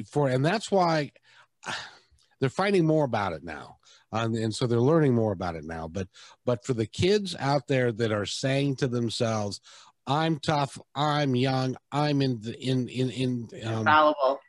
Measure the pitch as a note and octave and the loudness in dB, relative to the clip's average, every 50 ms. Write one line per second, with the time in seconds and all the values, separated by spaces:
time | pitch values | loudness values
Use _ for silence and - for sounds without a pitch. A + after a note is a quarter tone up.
0 | A2 - - D3 C#3+ C3+ B2+ C3 C3+ E3 G3+ A3+ - - G3+ F#3+ F3+ E3+ D#3+ D#3 | -6 -4 0 0 2 2 2 2 2 2 0 -2 -2 0 2 2 4 4 2 0
1 | C#3+ - - _ _ _ - - - _ _ _ - - - - - - - - | -2 -4 -10 _ _ _ -20 -20 -20 _ _ _ -10 -10 -10 -10 -10 -14 -18 -20
2 | _ _ _ _ _ _ _ _ C#3 C3 - - F#3 G#3 G3+ F#3 E3 D#3 D#3 D#3 | _ _ _ _ _ _ _ _ -2 -2 0 0 2 2 4 4 4 4 4 2
3 | D3 B2+ A#2 G#2+ G2+ F#2+ E2 D#2 D#2 F2 D#2 C#2+ B1+ - - _ _ - - - | 2 2 0 -2 -2 -2 -4 -6 -8 -10 -12 -12 -12 -16 -20 _ _ -20 -20 -20
4 | _ _ G#2 A2 A2+ A2+ A2+ A2+ A2 A2+ G#2 - C3 A#2 A#2+ A#2 A#2+ C#3 E3 E3 | _ _ -4 -2 -2 -2 0 0 -2 -2 -2 -2 0 2 2 4 4 4 4 4
5 | D3+ C3+ A#2+ A#2 A2 G#2+ G2 E2+ F#2 F2 E2 E2 D2+ D#2+ E2 D#2+ E2 E2 E2 G2 | 4 4 4 4 2 2 0 -2 -4 -6 -6 -6 -8 -10 -8 -8 -8 -8 -6 -6
6 | F#2 - _ - - - - _ _ B2 B2 A#2 - - B2+ A2 A2+ - - - | -8 -8 _ -18 -20 -20 -20 _ _ -2 -2 -2 -2 -4 -2 -2 -2 -4 -2 0
7 | F3+ F3+ G#3 G#3+ G3+ F#3 E3+ - B2+ C#3 C#3+ D3 - - C#3 C3 B2+ A#2+ A2+ G2+ | 2 2 2 2 0 -4 -8 -4 -2 0 0 -2 0 0 0 0 0 0 0 -2
8 | A#2+ G#2+ G#2+ G#2 G2+ - - - - C3+ C3+ C#3 C#3+ C#3+ C3+ - D3 B2+ A#2+ B2 | -2 -2 0 -2 -2 -4 -6 -4 -2 -2 0 0 0 -2 -2 -2 -2 -2 -2 -2
9 | A#2+ A2+ - - B2 A2+ A2 A2 G#2 G2+ F#2+ - - - - - - - _ _ | -2 -2 -2 -2 -2 0 0 -2 -4 -4 -8 -10 -14 -20 -20 -20 -20 -20 _ _
10 | _ B2+ C#3 D3+ D#3+ E3 D#3+ C#3 - - D#3+ C#3+ C#3+ - - - - _ - C#3 | _ -2 0 0 0 0 -2 -2 -2 -2 0 0 0 -2 -6 -12 -20 _ -4 -2
11 | D3 D3+ D3 D3 D3 C#3 B2+ B2 C3 C3+ C3 C3 C3 C3 A#2+ - - _ - D3 | 0 0 2 2 2 2 2 2 2 2 2 0 0 -2 -4 -6 -10 _ -2 0
12 | D3 D3 D3 C#3 C3+ C3 B2 A2 G2+ A#2 - - - C3 C3 B2+ B2 - - B2 | 0 2 2 2 2 2 0 -2 -6 -8 -10 -6 -2 0 0 0 0 -2 -2 -2
13 | C3 B2+ G#2+ A#2+ C3 B2+ B2 A#2+ A#2 G#2+ - - A2 A2 A2 A2 A2 D3+ D3+ D#3 | -2 -2 -2 -2 -2 -2 -2 -4 -6 -10 -12 -8 -6 -4 -2 0 2 4 6 6
14 | D3+ D3+ D3+ D3 C3+ B2+ - - - | 6 4 4 2 0 0 0 -2 -6